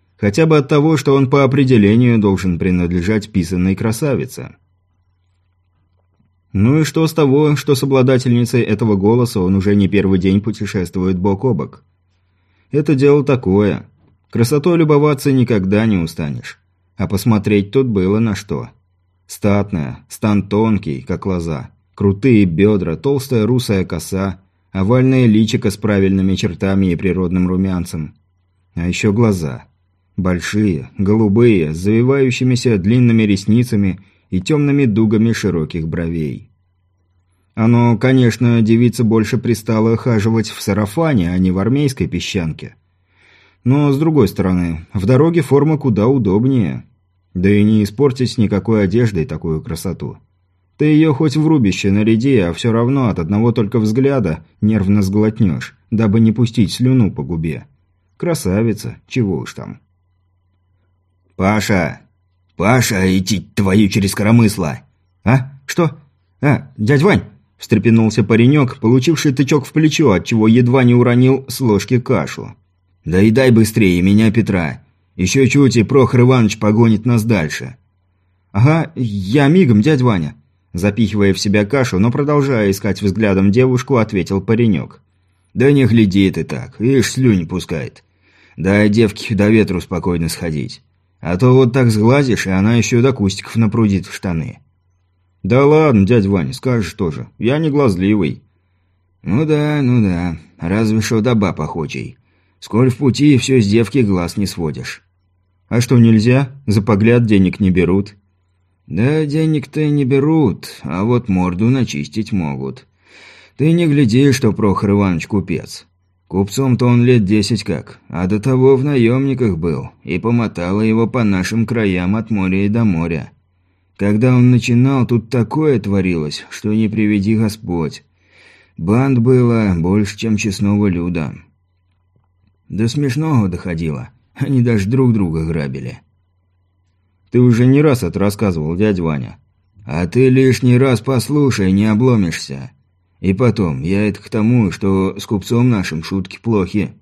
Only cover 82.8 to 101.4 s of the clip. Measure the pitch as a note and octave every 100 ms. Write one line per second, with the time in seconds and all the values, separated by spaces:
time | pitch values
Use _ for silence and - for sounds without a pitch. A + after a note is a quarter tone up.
82.8 | G#2+ F#2 G#2 G2+ G#2+ F#2+ G2 G#2 C3 B2
83.8 | - C3 A2 G2+ E2+ G2 F#2+ A2+ A#2 E2+
84.8 | - - _ _ _ _ _ F#2 C3 C#3+
85.8 | B2+ A#2 G#2 F#2+ F#2+ E2 D#2 C2 - -
86.8 | A#2 C3+ G2 - C3 G2+ D#2+ F2+ - E2
87.8 | A#1 - _ _ _ _ _ - F2 G#2
88.8 | G#2 G#2 A2 - - A#2 G#2 A2 F#2+ F#2
89.8 | - F2 D#2+ F2 E2 - E2+ D2+ B1 -
90.8 | _ _ _ _ - F#2 B2+ C3 B2+ C3
91.8 | A#2+ G#2+ A2 C#3 C#3 G2+ F#2+ F#2+ G#2 A#2
92.8 | G#2+ A#2+ C3 B2+ G2+ G2 - A2+ A2+ A#2
93.8 | A2 G2 E2 - G2 E2 D#2 - _ _
94.8 | _ _ _ _ _ _ F#2 B2 C#3+ D3+
95.8 | D#3 A2 F#2+ A#2+ G2 G2 C#2 B2 C3 A#2+
96.8 | F2 - F2+ D2+ - - A2 D3 D#3+ C#3+
97.8 | C3+ F2+ G2 G#2+ D#2+ A#1+ _ _ _ _
98.8 | _ _ _ _ - G#2+ D#3 D3+ D3+ D3
99.8 | C3 B2 G#2 F2 F2 E2 - - E2+ G2+
100.8 | A2 A2 G#2+ A2+ A2+ A#2